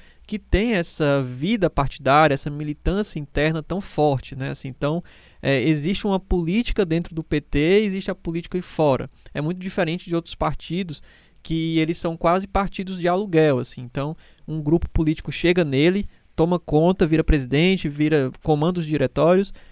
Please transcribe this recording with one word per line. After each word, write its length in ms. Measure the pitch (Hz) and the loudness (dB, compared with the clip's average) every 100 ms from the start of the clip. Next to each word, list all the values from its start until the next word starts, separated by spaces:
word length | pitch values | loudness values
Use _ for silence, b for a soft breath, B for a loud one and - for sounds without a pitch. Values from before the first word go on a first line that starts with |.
| b b - | b b -10
que 140 | 208 | -10
tem 340 | - 180 233 | 0 0 2
essa 480 | 202 170 - 147 139 | -2 -4 -2 2 2
vida 480 | 127 127 165 233 170 | 0 -4 -2 0 0
partidária, 640 | - 139 - 131 147 156 | 0 -2 -2 2 4 4
essa 160 | 135 151 | 2 -4
militância 680 | 147 151 147 - 190 208 160 | -8 -8 -4 -2 -2 -4 -8
interna 420 | 147 - 151 160 | -6 -2 0 -2
tão 180 | - 180 | -6 -8
forte, 560 | - - 147 131 - 131 | -6 0 0 0 -6 -10
né? 140 | 135 | -8
Assim, 180 | 135 135 | -8 -12
então, 340 | 127 143 170 b b b b | -4 -2 -2 b b b b
é, 200 | 139 135 | 0 2
existe 460 | 135 156 156 202 208 | 2 0 0 -2 -2
uma 120 | 190 | -2
política 640 | - 185 165 208 240 - 175 | 0 0 0 0 0 0 0
dentro 280 | 165 175 | 0 -2
do 100 | 160 | -8
P 180 | 160 147 | -4 -4
T, 180 | - 143 | 0 0
existe 500 | 156 202 214 190 196 | 4 4 2 -4 -6
a 60 | 185 | -8
política 420 | 175 165 - 185 | -6 -8 -6 -8
aí 40 | |
fora. 440 | - - 151 127 - b b | -6 0 2 2 -2 b b
É 80 | 143 | -6
muito 180 | 151 185 | -4 -4
diferente 480 | 185 - 165 175 - | -6 -2 -2 -2 -4
de 80 | 170 | -4
outros 180 | 170 | -4
partidos 680 | - 156 143 - 170 180 143 b b b b | -4 -4 -4 -6 -6 -6 -10 b b b b
que 340 | - 160 165 160 | -6 -2 0 0
eles 200 | 156 165 | 0 -2
são 200 | 175 165 | -4 -2
quase 300 | 170 185 196 | 0 0 0
partidos 500 | 196 196 - 190 185 | -2 -2 -6 -8 -2
de 100 | 175 | 0
aluguel, 520 | 185 208 165 151 127 | 0 2 4 4 2
assim. 220 | 123 - | -2 -10
Então, 340 | 123 143 143 170 b b - | -10 -8 -8 -8 b b -10
um 140 | 156 | -4
grupo 280 | 147 170 - | 0 0 2
político 420 | - 156 160 - | 0 0 0 -6
chega 320 | - 170 180 | -2 2 2
nele, 440 | 151 135 165 196 - b b - | 2 4 4 2 -4 b b 0
toma 220 | 165 175 | 2 0
conta, 480 | - 151 170 190 160 | 2 2 4 4 2
vira 180 | 156 | 2
presidente, 640 | - 156 123 139 180 190 160 | 4 2 2 2 4 2 -2
vira, 440 | 147 151 151 131 - | 0 2 2 0 -4
comanda 380 | 160 151 160 180 | 0 2 2 0
os 60 | 151 | -2
diretórios, 680 | 151 131 - 160 185 196 b b | 0 0 2 4 4 2 b b